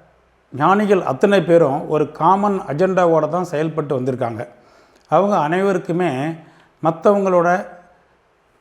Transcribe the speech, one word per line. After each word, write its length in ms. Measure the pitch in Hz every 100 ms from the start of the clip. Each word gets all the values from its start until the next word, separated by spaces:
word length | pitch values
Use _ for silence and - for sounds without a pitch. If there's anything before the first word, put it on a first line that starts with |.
| _ _ _ _ _ 123
ஞானிகள் 460 | 156 196 208 196
அத்தனை 400 | 147 131 208 202
பேரும் 460 | 151 165 147 143 170
ஒரு 240 | 151 147
காமன் 480 | - 160 196 202 190
அஜெண்டாவோட 680 | - 143 190 185 175 160 151
தான் 160 | 175
செயல்பட்டு 560 | 175 147 160 156 147 139
வந்திருக்காங்க. 480 | 131 123 120 110 123 - _ _ _ _ -
அவங்க 300 | 156 202 196
அனைவருக்குமே 960 | 147 180 196 180 - 170 175 131 151 165 - _ _ -
மத்தவங்களோட 840 | 156 160 208 202 190 180 170 185 - - _ _ _ _ _ _ _ _